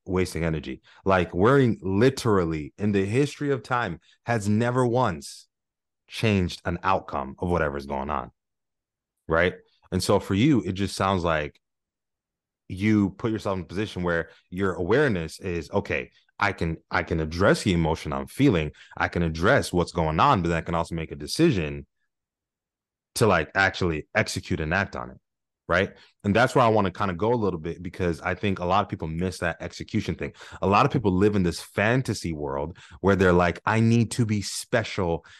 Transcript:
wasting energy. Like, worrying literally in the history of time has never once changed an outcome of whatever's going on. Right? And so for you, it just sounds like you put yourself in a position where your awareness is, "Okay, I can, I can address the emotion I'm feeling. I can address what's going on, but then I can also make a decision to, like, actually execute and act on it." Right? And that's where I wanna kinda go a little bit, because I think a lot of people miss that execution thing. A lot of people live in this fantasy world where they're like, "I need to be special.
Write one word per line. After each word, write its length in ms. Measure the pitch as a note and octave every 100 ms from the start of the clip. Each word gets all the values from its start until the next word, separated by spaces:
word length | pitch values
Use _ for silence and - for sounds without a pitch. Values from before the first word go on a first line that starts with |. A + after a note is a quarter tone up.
wasting 400 | - F#2 F2+ D#2+
energy. 360 | E2 D#2 C2+ B1+ _ -
Like, 300 | F#2+ F#2 F2
worrying 440 | E2+ A2+ C#3 B2 -
literally 920 | F#2+ G2 C3 C3 A#2 G2 E2 D#2 C#2+ -
in 140 | G#2
the 120 | G2+
history 460 | G2 A#2+ D3 - C#3+
of 120 | C3
time 360 | - B2 G#2+ E2 _ _ -
has 220 | A#2 G2+
never 380 | G#2+ A#2+ B2+ B2
once 600 | A#2+ A2+ D#2 - - _ _ _ _ _ _ _
changed 540 | - A2+ G2+ F2 -
an 140 | F#2+ E2+
outcome 520 | F#2+ F#2+ - D2+ C2+ C2
of 80 | F2
whatever's 360 | E2+ D2+ C#2 C#2
going 240 | C#2 C#2
on. 200 | C#2+ A#1+ - _ _ _ _ _ _ _ _ -
Right? 280 | D#2+ F2 F2+ _ _ _
And 120 | F#2
so 180 | - G2+
for 140 | -
you, 260 | G2 C#3+ B2
it 120 | F#2
just 220 | F#2+ G2
sounds 300 | - G2 F#2+
like 340 | E2+ D#2 D2 - _ _ _ _ _ _ _ _ _ _ -
you 420 | F2+ G#2+ G#2+ G2
put 220 | - A#2
yourself 240 | A2 G#2+ F#2+
in 60 |
a 40 | D#2+
position 360 | F2 G#2 F#2
where 260 | F2 E2+ - - _
your 240 | F2+ F#2+
awareness 640 | E2+ F2 B2+ C#3+ F2+ D#2+ -
is, 300 | G2 E2+ D2
"Okay, 400 | G2+ - D2+ A#1+ _ _ -
I 140 | G#2
can, 240 | - E2+ D#2+ -
I 120 | F#2+
can 180 | E2+ E2+
address 420 | D#2 E2 G#2+ E3+
the 100 | A2
emotion 400 | E2+ D#2 D#2+ D#2
I'm 140 | C2+ C2+
feeling. 460 | - C#3 E2+ D2+ - - -
I 120 | F2
can 140 | F2
address 500 | E2+ D#2+ G2 C3 E2+
what's 200 | F2 E2
going 280 | F2+ D#2 D#2+
on, 220 | C#3 A2
but 60 | E2+
then 100 | E2
I 40 |
can 120 | -
also 200 | E2+ E2
make 180 | E2 D#2
a 40 | D2
decision 720 | D2 - E3+ G2 D2 C#2+ - _ _ _ _ _ _ _ _ _ _ _ _ -
to, 100 | A2
like, 240 | F2 D2+
actually 540 | G2 F#2+ - F2+ D2+ -
execute 460 | G#2+ - G2 - F2+
and 120 | D#2
act 240 | F#2+ G2 B1+
on 140 | B1
it." 60 | - _ _ _ _ -
Right? 240 | F2 G2 - _ _
And 100 | G2+
that's 200 | G#2+ B2+
where 100 | C#3
I 40 | A2+
wanna 220 | G#2+ F#2+
kinda 240 | - G2
go 180 | F2 A2
a 40 | B2
little 240 | G2+ E2+
bit, 220 | E2+ E2
because 380 | F2 - F2 E2
I 140 | F2+
think 240 | F2+ G#2 F2
a 60 | F2
lot 160 | G2
of 60 | G2
people 180 | G#2 D#2+
miss 300 | D#2+ F#2 -
that 200 | E2+ -
execution 520 | E2+ - D#2 G#2+ F#2
thing. 180 | D#2+ C#2+ - - -
A 60 | F#2
lot 180 | G#2
of 80 | C3+
people 200 | C#3+ G#2
live 240 | F#2 G#2 G2+
in 60 |
this 180 | F2 -
fantasy 720 | - - G#2 C3 B2 G2+ F2
world 420 | D2+ C#2+ C#2 D#2+ - - D#2+
where 140 | F#2+ F#2
they're 160 | F#2
like, 280 | F2+ F2 -
"I 160 | G2+ A2
need 300 | A2+ A#2 G#2+
to 140 | - G#2+
be 160 | G#2
special. 840 | G2 - - A#2 G#2 - F2 E2 - -